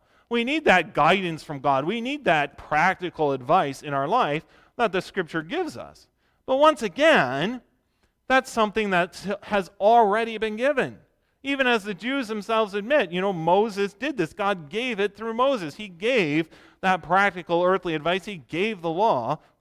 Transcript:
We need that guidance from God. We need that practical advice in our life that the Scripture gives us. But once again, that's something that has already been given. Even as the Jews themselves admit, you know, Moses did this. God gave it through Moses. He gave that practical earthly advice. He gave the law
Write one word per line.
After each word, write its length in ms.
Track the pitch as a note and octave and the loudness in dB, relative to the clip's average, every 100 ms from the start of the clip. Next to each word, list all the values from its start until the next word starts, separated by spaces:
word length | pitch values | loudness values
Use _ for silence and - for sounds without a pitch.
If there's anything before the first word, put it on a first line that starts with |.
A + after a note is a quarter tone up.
| _ _ - | _ _ -6
We 140 | A#3+ | -4
need 220 | A#3 D#4 D#4 | -2 0 4
that 300 | F#3 E3 C#3+ | 4 2 2
guidance 480 | D3+ G3 F3+ D#3 | 4 4 0 -8
from 160 | - C#3+ | -10 -4
God. 260 | C#3+ C3+ D3+ | 0 0 0
We 160 | A#3 | -4
need 240 | A#3 D4 A3+ | -6 -4 0
that 320 | D#3+ C#3+ - | 0 0 -6
practical 760 | - D3+ F3 F3+ F3+ - D3+ | -4 2 2 0 -6 -2 -2
advice 520 | C3+ B2+ F3+ D3 C3+ | -2 2 2 2 -4
in 100 | D3+ | -6
our 140 | C#3 C#3+ | -4 0
life 360 | A#3 F#3 D3+ - _ _ - | 0 0 -2 -6 _ _ -4
that 160 | A3+ | -2
the 100 | F3+ | -2
Scripture 400 | - - E3 E3 | -4 -6 -6 -6
gives 340 | D#3 D4 E4+ A#2 | -6 -6 -6 -8
us. 300 | D2 D2 _ _ _ _ - | -16 -20 _ _ _ _ -2
But 80 | C4 | 4
once 260 | D4+ D4+ | 4 4
again, 800 | A3 E3+ D#4+ C#4 C3 C3+ F3+ B3 _ _ _ _ _ _ - | -4 2 4 4 2 0 -4 -6 _ _ _ _ _ _ 0
that's 220 | C4 B3+ | 0 0
something 400 | - G#3+ A3 G#3 | 0 0 0 0
that 480 | F#3 F3+ - F3+ G3+ | 0 0 -4 -8 -8
has 260 | - G#3 F#3 - | -2 -2 -2 0
already 600 | G3+ A#3 G#3+ G#3+ A3+ A3 | 4 6 6 2 -2 -4
been 160 | A3 G#3+ | -4 -2
given. 420 | C4 C#4 D#3+ G#2 _ _ _ _ C4+ | -2 0 -2 -6 _ _ _ _ -6
Even 220 | C#4 B3+ | 0 2
as 160 | A#3+ | 2
the 100 | G3 | -2
Jews 360 | F#3 A3+ C#4 A3 | -8 -4 -4 -4
themselves 440 | A3 G3 A3 G#3+ | -6 -2 0 0
admit, 380 | G3+ G#3 D4 F#3+ | -2 0 0 2
you 80 | F3 | -2
know, 140 | F#3+ | -2
Moses 600 | F3 D#3+ F#3 A3+ G3 G3+ | -2 2 4 2 0 -4
did 220 | - C#4 C4 | -4 -6 -4
this. 160 | D#3+ | -4
God 360 | - G3+ G3 D3 | -2 -2 -4 -6
gave 300 | G3+ B3+ G3+ | -6 -4 -2
it 140 | G3+ G3+ | -4 -4
through 180 | A3+ | -8
Moses. 420 | A3+ C4 C4 D#3+ - | 0 0 0 -4 -10
He 140 | G#3+ | -14
gave 600 | E3+ G#3+ C4 D#3+ D3 D#3+ - - - | -6 -2 0 2 0 -2 -8 -20 -6
that 240 | F#3 F#3 | -2 -2
practical 580 | D3 F#3 G3+ F3+ E3+ E3+ | 2 2 2 0 -2 0
earthly 340 | F3+ F#3 F3+ D#3 | 2 2 0 -4
advice. 280 | D3+ F#3+ | -2 -2
He 140 | G3 F#3+ | -4 -14
gave 440 | B2 D#3 G#3+ G#3 | -8 -4 -4 -4
the 80 | E3 | -4
law 500 | D#3+ A3 D3 A#2 D3 _ _ | 0 2 2 0 -6 _ _